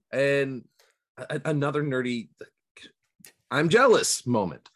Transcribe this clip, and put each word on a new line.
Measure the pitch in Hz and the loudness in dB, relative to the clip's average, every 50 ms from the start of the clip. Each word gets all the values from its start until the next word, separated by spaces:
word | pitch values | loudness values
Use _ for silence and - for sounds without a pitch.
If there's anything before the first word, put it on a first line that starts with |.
| _ _ | _ _
And | - 131 139 139 139 139 139 135 131 120 - _ _ _ _ _ _ _ _ _ _ | -2 0 0 2 2 2 0 -2 -6 -10 -14 _ _ _ _ _ _ _ _ _ _
a-, | - 127 - 147 | -16 -10 -8 -8
a-, | 147 - 156 | -6 -4 -2
another | 156 143 143 143 143 151 147 | -2 0 0 0 -2 -2 -2
nerdy, | 151 131 127 123 123 123 117 107 - _ - - - _ _ _ _ _ - - - _ _ _ _ _ _ - - - _ _ - | -2 -2 -2 -2 -2 -4 -6 -6 -10 _ -20 -20 -20 _ _ _ _ _ -20 -20 -20 _ _ _ _ _ _ -20 -20 -20 _ _ -6
I'm | 120 139 156 | -2 0 2
jealous | 170 175 233 269 277 208 - - - - - - | 4 4 6 6 6 6 4 4 0 -2 -4 -2
moment. | 123 120 110 98 85 69 60 - - _ | -2 0 0 -2 -2 -6 -12 -18 -12 _